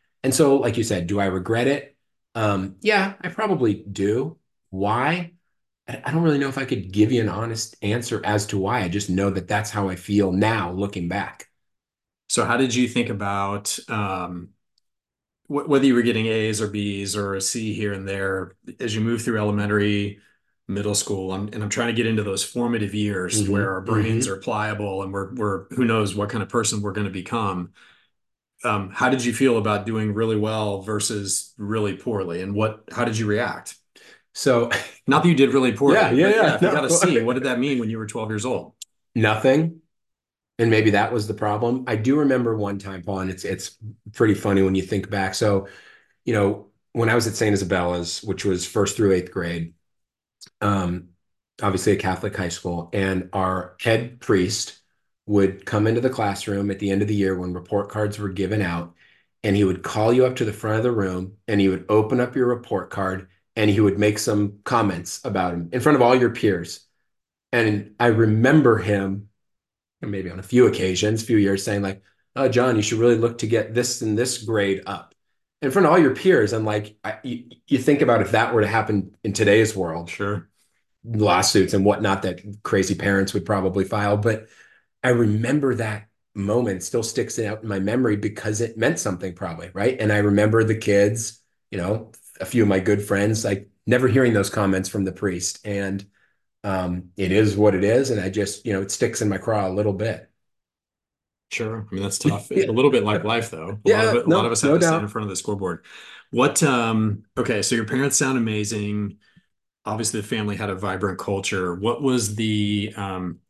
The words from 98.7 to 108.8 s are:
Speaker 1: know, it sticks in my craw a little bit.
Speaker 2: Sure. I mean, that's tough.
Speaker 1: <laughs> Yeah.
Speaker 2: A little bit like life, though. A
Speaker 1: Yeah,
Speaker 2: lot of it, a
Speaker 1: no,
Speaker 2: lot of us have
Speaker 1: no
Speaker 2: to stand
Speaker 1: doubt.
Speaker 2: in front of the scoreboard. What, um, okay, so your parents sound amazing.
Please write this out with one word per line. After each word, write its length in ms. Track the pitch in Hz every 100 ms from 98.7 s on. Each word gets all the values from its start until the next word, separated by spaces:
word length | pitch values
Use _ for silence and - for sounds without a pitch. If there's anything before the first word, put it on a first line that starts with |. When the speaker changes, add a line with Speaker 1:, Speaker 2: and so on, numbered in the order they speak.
Speaker 1:
know, 80 | 95
it 80 | 95
sticks 320 | - 123 -
in 80 | 107
my 80 | 95
craw 300 | - 107 95
a 20 |
little 240 | 95 107
bit. 360 | 95 113 85 - _ _ _ _ _ _ _ _ _ _ _ _
Speaker 2:
Sure. 360 | - 110 113 104
I 40 |
mean, 100 | 95
that's 140 | 98 -
tough. 320 | - 101 -
Speaker 1:
<laughs> 40 | -
Yeah. 100 | 196
Speaker 2:
A 60 |
little 200 | 113 139
bit 120 | 123
like 200 | 107 104
life, 280 | 104 117 113
though. 180 | 80 82
A 100 | 104 -
Speaker 1:
Yeah, 120 | -
Speaker 2:
lot 80 | 113
of 80 | 120
it, 100 | 135
a 40 |
Speaker 1:
no, 60 | 180
Speaker 2:
lot 100 | 117
of 60 |
us 100 | 113
have 80 | 139
Speaker 1:
no 60 | 165
Speaker 2:
to 40 |
stand 120 | 170
Speaker 1:
doubt. 80 | 160
Speaker 2:
in 40 | 104
front 160 | 110
of 60 | 104
the 60 | 92
scoreboard. 500 | - 98 92 85 - - - - _
What, 320 | 113 143 -
um, 600 | 147 123 113 110 110 104 - -
okay, 240 | 117 107
so 140 | 92 117
your 100 | 110
parents 320 | 127 139 -
sound 220 | 135 131
amazing. 800 | 113 107 104 107